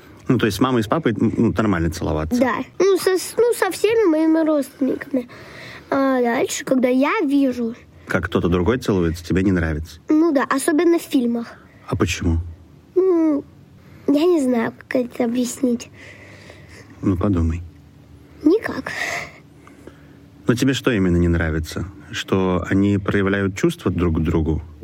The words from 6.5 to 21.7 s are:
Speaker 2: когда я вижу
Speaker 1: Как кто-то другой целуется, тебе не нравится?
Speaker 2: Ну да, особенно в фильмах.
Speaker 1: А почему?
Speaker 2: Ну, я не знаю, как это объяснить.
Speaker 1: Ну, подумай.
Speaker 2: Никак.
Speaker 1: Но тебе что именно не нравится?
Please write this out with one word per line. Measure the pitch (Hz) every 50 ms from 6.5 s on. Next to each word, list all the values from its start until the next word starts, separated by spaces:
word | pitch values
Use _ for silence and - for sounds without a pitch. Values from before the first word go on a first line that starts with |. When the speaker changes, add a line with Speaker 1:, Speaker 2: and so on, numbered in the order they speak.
| - - 285
Speaker 2:
когда | - 269 254 233 247
я | 254 262 277 302 392 453 349
вижу | 269 285 285 277 262 240 247 240 226 233 - - - - - -
Speaker 1:
Как | - - 95 85
кто-то | - - 101 90 87
другой | 87 90 87 90 -
целуется, | 131 - - 104 92 85 82 82 85 -
тебе | - 85 92
не | 95 101 92
нравится? | 87 82 80 78 76 82 - - - - -
Speaker 2:
Ну | 311 311 330 339 285
да, | 285 233 -
особенно | - 269 - 339 311 294 359 339 339 330
в |
фильмах. | - - - 269 240 240 233 233 233 - - - - - - - -
Speaker 1:
А | - -
почему? | - 101 85 - - - 85 80 82 - - - - - - - - - - -
Speaker 2:
Ну, | 370 381 381 349 330 320 311 294 285 - - - - - - - - - - - - - -
я | 285 285 320
не | 370 359 320
знаю, | 269 254 247 233 226 240 - - - -
как | - 262 240
это | 240 - - 247
объяснить. | 233 233 254 247 240 - - - 247 240 240 - - - - - - - - - - - - - - - - - - - - - - - -
Speaker 1:
Ну, | - 101 95
подумай. | 87 104 104 95 85 80 80 80 85 - - - - - - - - - - - - - - - - -
Speaker 2:
Никак. | 302 370 453 - - - 269 - - - - - - - - - - - - - - - - - - - - - - - - - - - - - - - - -
Speaker 1:
Но | - 123
тебе | - - 135 135
что | - - 131
именно | 120 98 95 90 87
не | 87 87 87
нравится? | 85 85 82 80 78 78 78 -